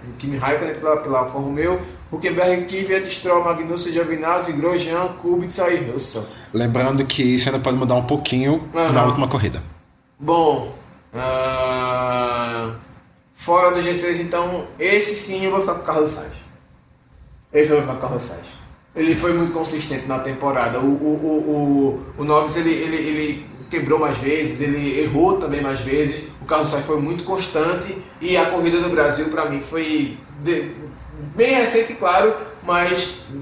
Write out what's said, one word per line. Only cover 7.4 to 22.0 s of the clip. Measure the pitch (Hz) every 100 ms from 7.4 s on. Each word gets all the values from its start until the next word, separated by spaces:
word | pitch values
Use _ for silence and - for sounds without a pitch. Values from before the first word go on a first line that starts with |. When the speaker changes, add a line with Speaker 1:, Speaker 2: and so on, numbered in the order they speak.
| 135
Speaker 2:
ainda | 131
pode | 131 131
mudar | 127 123
um |
pouquinho | 123 143 - 127 135 160 -
Speaker 1:
Aham. | 165 160
Speaker 2:
na | 127
última | 123 127 127
corrida. | 127 98 - - - _ _ _ _
Speaker 1:
Bom, | 147 170 160 139 - - - - _ 117 127 131 131 131 131
ah, | 127 127 127 127 123 123 120 120 117 113 113 - - _ _ _
fora | - - 175 180
do | 175
G | 170
seis, | 170 175 170
então, | 170 175 175 175 - -
esse | 175 202 208
sim | 208 - 190
eu | 190
vou | 196
ficar | 190
com | 170
o |
Carlos | - 156 151
Sainz. | 98 95 - - - _ - _ _ _ - - - _
Esse | 151 151
eu | 147
vou |
ficar | 131
com | 127
o |
Carlos | 127 123
Sainz. | - - - - - - _ 165
Ele | 160
foi | 160 175
muito | 170 165
consistente | 165 160 151 - 131 135
na | 131
temporada. | 131 131 139 135 117 123
O, | 139
o, |
o, | 139 151 151 156 151 151 151 143 139 135 135